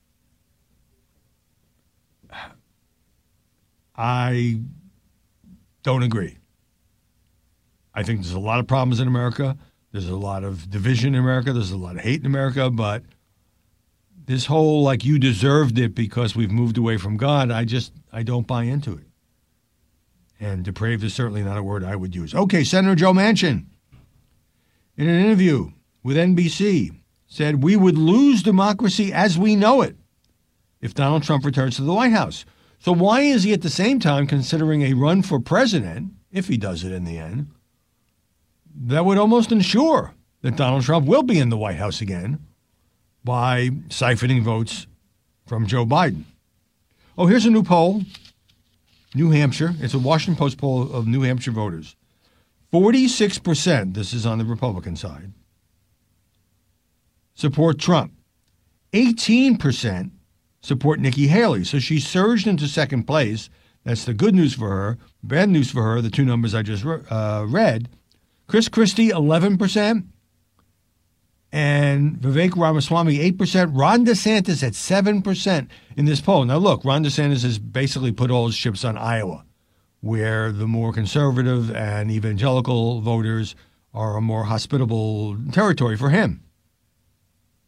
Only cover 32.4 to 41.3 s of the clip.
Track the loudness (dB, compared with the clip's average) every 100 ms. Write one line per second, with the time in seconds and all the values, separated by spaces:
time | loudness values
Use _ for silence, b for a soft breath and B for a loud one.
32.4 | -18 b b b -2 2 4 4 4 2
33.4 | 2 0 -2 -2 0 0 2 0 0 -2
34.4 | -2 -2 0 0 0 2 2 2 0 -2
35.4 | 0 0 2 0 -4 -8 -12 -14 _ -8
36.4 | -4 -4 -4 -6 -8 -8 -8 -10 -10 -10
37.4 | -10 -14 _ _ _ _ _ _ _ _
38.4 | _ _ _ -10 -2 0 2 4 4 4
39.4 | 4 2 2 2 2 2 -2 -12 _ _
40.4 | -4 -2 0 0 0 0 4 2 4